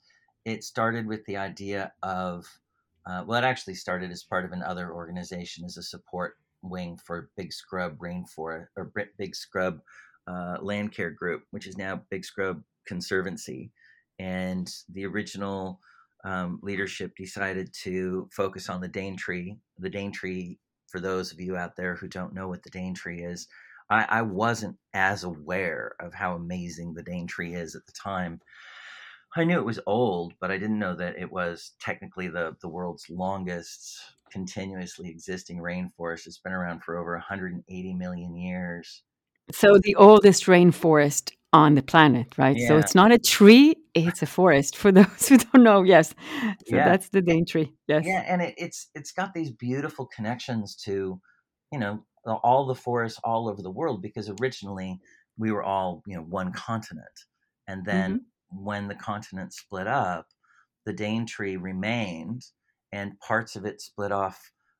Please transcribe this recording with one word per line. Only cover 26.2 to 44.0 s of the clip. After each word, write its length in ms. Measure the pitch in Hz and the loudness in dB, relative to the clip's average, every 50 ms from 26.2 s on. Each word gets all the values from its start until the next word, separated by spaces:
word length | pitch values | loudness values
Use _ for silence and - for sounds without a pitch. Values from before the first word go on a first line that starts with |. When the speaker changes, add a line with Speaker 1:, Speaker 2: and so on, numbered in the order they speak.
| 98 90 90 | -6 -6 -6
Speaker 1:
amazing 580 | 85 85 85 90 90 87 87 78 85 85 85 80 | -8 -8 -8 -8 -8 -10 -10 -12 -12 -14 -12 -14
the 80 | 85 80 | -14 -12
Daintree 500 | 87 90 87 87 85 - - 87 85 87 | -12 -10 -10 -10 -10 -10 -10 -10 -10 -10
is 220 | 87 82 80 - | -10 -10 -12 -14
at 100 | 76 - | -18 -20
the 80 | _ - | _ -20
time. 480 | - - 101 98 92 90 85 82 - _ _ - - - - - - - - - - - - - - _ _ - | -14 -12 -8 -8 -6 -6 -8 -10 -14 _ _ -20 -20 -20 -20 -20 -20 -20 -20 -20 -20 -20 -20 -20 -20 _ _ -4
I 80 | 170 165 | -2 0
knew 160 | 170 180 151 | 2 0 0
it 60 | 98 | 0
was 140 | 117 107 92 - | -2 -6 -6 -4
old, 480 | 98 104 120 127 110 90 87 87 87 - _ | -2 0 0 0 0 0 -4 -6 -10 -10 _
but 80 | 92 90 | -6 -6
I 60 | 95 | -4
didn't 220 | 92 104 107 110 107 | -4 -4 -4 -4 -2
know 160 | 101 92 87 | -4 -4 -6
that 240 | 87 90 87 - 87 | -6 -8 -8 -8 -10
it 120 | 92 80 | -12 -10
was 420 | - 90 90 85 85 - - - - _ | -6 -6 -6 -6 -6 -10 -14 -20 -20 _
technically 480 | - 101 - - 95 92 - 92 92 | -10 -10 -10 -10 -14 -14 -12 -10 -10
the, 280 | 87 80 87 85 80 - - | -8 -6 -6 -6 -6 -8 -12
the 80 | - 87 | -14 -12
world's 360 | 78 90 90 87 78 - - - | -10 -10 -10 -10 -10 -12 -16 -14
longest 880 | 87 90 92 95 98 95 92 90 87 85 82 - - - - - - - - - _ _ _ _ | -10 -6 -6 -6 -6 -6 -8 -8 -8 -10 -10 -14 -18 -18 -18 -18 -18 -20 -20 -20 _ _ _ _
continuously 800 | - 98 92 92 - 98 95 95 95 92 90 87 - - 90 85 | -12 -12 -12 -10 -10 -10 -10 -10 -10 -10 -12 -12 -14 -14 -16 -16
existing 500 | 80 80 - 95 92 90 - - 87 87 | -16 -14 -12 -10 -10 -10 -10 -12 -12 -10
rainforest. 640 | 85 87 90 90 90 90 - - 85 85 85 82 - | -8 -8 -6 -6 -8 -10 -10 -10 -8 -8 -8 -10 -12
It's 120 | 82 85 - | -18 -20 -16
been 140 | _ 92 92 | _ -8 -8
around 300 | 90 90 87 85 85 - | -6 -6 -6 -8 -10 -10
for 140 | - 85 | -10 -8
over 180 | 87 85 85 85 | -8 -6 -6 -8
a 60 | 85 | -8
hundred 320 | - - 98 95 92 90 87 | -8 -10 -10 -8 -8 -8 -10
and 100 | 87 - - | -12 -12 -12
eighty 240 | 92 92 92 95 92 | -12 -12 -10 -8 -8
million 420 | 90 90 90 90 87 87 87 85 | -8 -6 -8 -8 -10 -10 -12 -10
years. 680 | 85 90 90 90 92 90 87 85 85 82 - - - _ _ _ _ _ _ _ _ _ - | -10 -8 -8 -6 -6 -8 -8 -10 -12 -14 -16 -20 -20 _ _ _ _ _ _ _ _ _ -14
Speaker 2:
So 260 | - - 220 202 202 190 | 0 4 8 8 8 8
the 140 | - 202 - | 8 6 8
oldest 500 | - 196 208 214 208 202 202 185 - - | 10 12 12 12 12 10 8 8 8 6
rainforest 840 | 190 180 180 180 175 - - - 160 156 151 147 147 143 - - - - _ _ _ - | 6 8 8 8 8 6 6 4 6 6 6 6 4 2 -2 -6 -8 -14 _ _ _ 8
on 220 | 156 151 147 131 | 8 10 8 8
the 80 | 131 135 | 6 4
planet, 540 | - - 165 156 147 123 120 - - - | 4 6 8 8 8 6 4 0 -4 0
right? 200 | - 135 135 139 120 120 | 2 4 4 4 2 4
So 60 | 120 151 | 6 6
Speaker 1:
Yeah. 60 | 156 | 6
Speaker 2:
it's 120 | 151 - - | 6 6 6
not 180 | 180 196 226 240 | 8 8 10 8
a 40 | |
tree, 580 | 240 - - - - 208 202 233 254 285 311 320 - _ _ - | 6 6 2 6 10 12 12 12 12 12 10 6 2 _ _ 0
it's 280 | 165 | 2